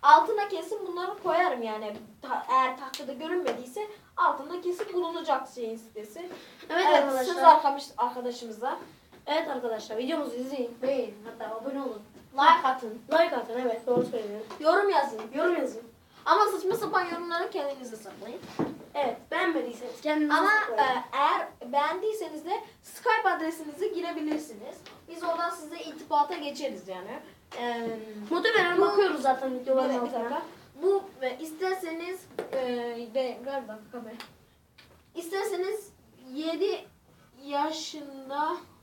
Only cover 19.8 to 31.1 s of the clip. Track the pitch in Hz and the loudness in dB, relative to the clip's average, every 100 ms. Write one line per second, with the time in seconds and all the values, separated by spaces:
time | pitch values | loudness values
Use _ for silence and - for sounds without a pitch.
19.8 | 247 - 302 302 302 302 381 427 427 453 | -12 -6 -2 2 4 4 6 4 2 2
20.8 | 262 240 - 254 294 370 - - 247 277 | 2 2 -2 2 4 2 -2 -10 -2 0
21.8 | 294 349 427 427 339 302 320 403 - - | 2 0 -2 -2 -6 -8 -4 -4 -6 -18
22.8 | - - 494 453 415 349 320 330 302 294 | -20 -6 2 4 4 2 -2 -4 -10 -4
23.8 | 392 320 349 320 302 302 - 214 240 - | -2 -2 -4 -4 -2 -2 -4 -14 -14 -14
24.8 | - - - 339 349 330 349 330 302 339 | -18 -20 -16 -8 -2 0 0 -4 -10 -12
25.8 | 320 277 - 302 294 349 285 285 277 202 | -12 -12 0 2 4 0 -6 -4 -4 -6
26.8 | 180 185 190 269 - - _ - 240 233 | -10 -10 -8 -10 -12 -20 _ -6 -2 -2
27.8 | 233 226 220 208 - 339 453 440 349 359 | -4 -6 -8 -12 -2 0 4 4 4 4
28.8 | 392 403 392 294 262 262 269 254 247 262 | 4 6 4 4 2 2 0 -4 0 2
29.8 | 262 254 240 247 233 294 339 - - 262 | 2 0 -2 -2 -2 -4 -6 -16 -20 -4
30.8 | 349 392 - | 2 2 0